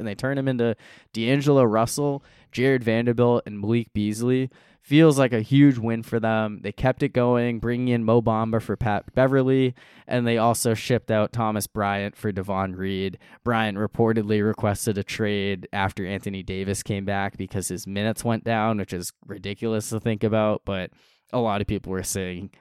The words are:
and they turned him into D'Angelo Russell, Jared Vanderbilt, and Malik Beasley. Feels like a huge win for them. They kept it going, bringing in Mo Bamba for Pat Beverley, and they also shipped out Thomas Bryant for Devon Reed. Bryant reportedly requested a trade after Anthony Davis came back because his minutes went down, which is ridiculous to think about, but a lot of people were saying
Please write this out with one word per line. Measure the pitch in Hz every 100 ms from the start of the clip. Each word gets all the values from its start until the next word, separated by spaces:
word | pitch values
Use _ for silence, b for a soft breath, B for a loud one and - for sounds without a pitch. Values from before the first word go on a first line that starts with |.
and | 110
they | 98
turned | 131 139
him | 135
into | 123 117 104 B B B
D'Angelo | 113 113 143 143 139
Russell, | 117 110 113 - 143 139 b b b
Jared | 117 135 131
Vanderbilt, | 113 113 120 117 120 120 -
and | 104
Malik | 104 120 110
Beasley. | 104 104 107 123 127 131 b b b
Feels | - 147 160 139
like | 131
a | 117
huge | 107 139 143 120
win | 113 117
for | 113 117
them. | 110 110 107 104
They | 101
kept | - 131 -
it | 139
going, | 127 123 120 120 117
bringing | 117 120 127
in | 120
Mo | 110 120
Bamba | 113 110 113 113
for | - 101
Pat | 110 101 -
Beverley, | 123 131 135 131 135 127 123 B B B
and | 123 117
they | 117
also | 117 113 117
shipped | 110 - 120 -
out | 110 107
Thomas | 117 110 107 -
Bryant | 110 101 101 101
for | - 110
Devon | 95 95 95 95 92
Reed. | 95 95 95 87 B B
Bryant | 123 113 110 98
reportedly | 107 - 113 113 104 107 107
requested | 107 107 98 117 101
a |
trade | - - 104 104 98 95 -
after | 98 95 - 92
Anthony | 98 104 95
Davis | 95 95 98 98
came | - 101 98
back | 98 98 -
because | 95 98 90
his | 90 95
minutes | 98 110 107 117
went | 110
down, | 113 113 110 107
which | 95
is | 90 87 - -
ridiculous | 101 98 101 113 110 -
to | 110
think | 117 107
about, | 110 110 107 104 -
but | 95 90 _ b b b
a | 123
lot | 113 101
of | 101
people | 104 -
were | 92
saying | - 98 92 90 98 _